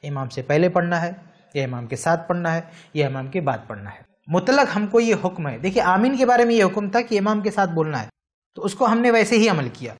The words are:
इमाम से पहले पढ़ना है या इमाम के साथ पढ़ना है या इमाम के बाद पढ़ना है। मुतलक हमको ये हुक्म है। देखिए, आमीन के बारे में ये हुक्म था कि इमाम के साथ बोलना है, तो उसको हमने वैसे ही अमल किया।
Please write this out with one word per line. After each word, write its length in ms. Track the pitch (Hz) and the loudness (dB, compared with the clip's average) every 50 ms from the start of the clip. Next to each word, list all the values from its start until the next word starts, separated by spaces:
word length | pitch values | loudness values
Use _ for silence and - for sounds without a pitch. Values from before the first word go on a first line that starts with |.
| - | -8
इमाम 260 | 147 143 135 135 123 | -8 -8 -6 -8 -8
से 120 | - - | -8 -10
पहले 280 | 127 - 147 156 175 180 | -4 0 2 2 2 4
पढ़ना 280 | 180 180 175 175 175 | 2 0 0 0 -2
है 240 | 170 165 175 185 - - - _ _ _ _ _ | -2 -2 -4 -8 -10 -20 -20 _ _ _ _ _
या 80 | 143 135 | -6 -4
इमाम 240 | 123 127 120 120 | -4 -6 -10 -8
के 80 | 113 - | -10 -10
साथ 220 | 120 - 165 165 | -4 0 0 0
पढ़ना 320 | 165 165 - 175 175 175 170 | 0 0 -4 -4 -2 -2 -2
है 220 | 160 165 165 - - - - _ _ | -2 -2 -6 -8 -20 -20 -20 _ _
या 140 | 151 143 135 | -2 -2 -2
इमाम 200 | 135 131 131 131 | -2 -6 -10 -6
के 120 | - 185 | -6 -4
बाद 240 | 160 135 123 110 - - | -2 -2 -4 -4 -8 -12
पढ़ना 200 | 113 104 101 101 | -14 -14 -14 -16
है। 160 | - - - _ _ _ _ - | -18 -20 -20 _ _ _ _ -2
मुतलक 380 | 156 185 180 220 262 285 269 - | -2 0 2 4 4 4 2 2
हमको 300 | 160 202 208 196 214 233 | 0 -2 -2 2 2 2
ये 140 | 233 233 208 | 4 4 0
हुक्म 340 | - - 185 185 - 160 | 0 0 -4 -4 -4 -8
है। 120 | 143 120 113 | -8 -6 -4
देखिए, 240 | 143 190 190 208 - | -6 -2 0 0 2
आमीन 340 | 175 185 196 220 262 277 | 2 2 4 2 2 2
के 80 | 247 262 | 2 2
बारे 200 | 233 247 233 240 | 4 4 4 4
में 100 | 233 233 | 4 4
ये 60 | 226 | 4
हुक्म 280 | 202 185 196 214 208 196 | 2 2 2 -2 -6 -2
था 120 | 196 233 | -2 -2
कि 160 | 240 240 226 | -2 0 -2
इमाम 240 | 202 196 208 214 208 | 0 2 0 0 0
के 100 | 190 208 | -2 -2
साथ 160 | 196 202 196 | 0 0 0
बोलना 300 | 180 165 160 156 156 147 | 0 0 -2 -2 -2 -4
है, 120 | 117 107 110 _ _ _ _ _ _ _ _ _ | -6 -8 -10 _ _ _ _ _ _ _ _ _
तो 60 | - | -8
उसको 240 | - 202 - - 262 | -8 -8 -2 0 0
हमने 260 | 226 220 233 233 247 | 2 2 2 2 4
वैसे 240 | 233 226 208 214 240 | 4 4 4 4 4
ही 120 | 220 214 | 4 4
अमल 220 | 220 185 156 135 120 | 4 2 0 -2 -6
किया। 260 | - - 131 117 107 | -8 -12 -14 -16 -16